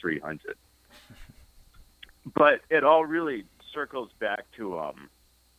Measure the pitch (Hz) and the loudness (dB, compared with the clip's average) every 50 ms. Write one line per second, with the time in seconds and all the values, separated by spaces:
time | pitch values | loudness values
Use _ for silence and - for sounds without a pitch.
0 | - 87 76 73 73 78 78 76 - - - - _ _ _ _ _ _ - - | -6 -4 -4 -4 -6 -10 -12 -12 -12 -14 -14 -14 _ _ _ _ _ _ -20 -20
1 | - - - - - - - - - - _ - - - _ - - - _ _ | -20 -20 -20 -20 -20 -20 -20 -20 -20 -20 _ -20 -20 -20 _ -20 -20 -20 _ _
2 | - - - _ - - - - 151 147 135 - - - 160 156 135 147 160 160 | -20 -20 -20 _ -18 -2 2 4 6 6 6 4 0 0 0 4 6 6 6 6
3 | 160 151 156 170 165 151 131 104 92 - _ - - - - 151 143 135 139 131 | 4 2 -2 -4 -4 -4 -6 -8 -10 -14 _ -20 -20 -14 -12 -10 -10 -8 -8 -10
4 | 113 98 _ _ 113 104 101 104 - _ - 120 110 95 90 82 78 73 67 67 | -10 -10 _ _ -4 -4 -4 -6 -8 _ -16 -12 -10 -8 -6 -6 -8 -8 -10 -12
5 | 69 - _ _ _ _ _ _ _ _ _ | -18 -20 _ _ _ _ _ _ _ _ _